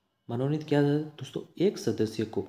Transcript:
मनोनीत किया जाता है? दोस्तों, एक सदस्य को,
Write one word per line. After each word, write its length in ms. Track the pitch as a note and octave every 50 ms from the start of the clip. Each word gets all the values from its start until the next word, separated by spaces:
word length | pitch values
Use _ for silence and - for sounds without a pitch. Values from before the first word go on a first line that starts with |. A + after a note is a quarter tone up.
| _ _ _ _ _ -
मनोनीत 320 | A#2+ A#2+ C3 C#3+ D3+ D3+ D3+
किया 200 | - D3 D3 C#3+
जाता 120 | C#3+ C#3+
है? 100 | D3+ D#3
दोस्तों, 380 | D#3 - - - - - - - - _ -
एक 200 | E3 G#3 G3 -
सदस्य 460 | - A#2+ G#2 - A2 G#2+ - - A2
को, 240 | G#2+ - G2+ F#2+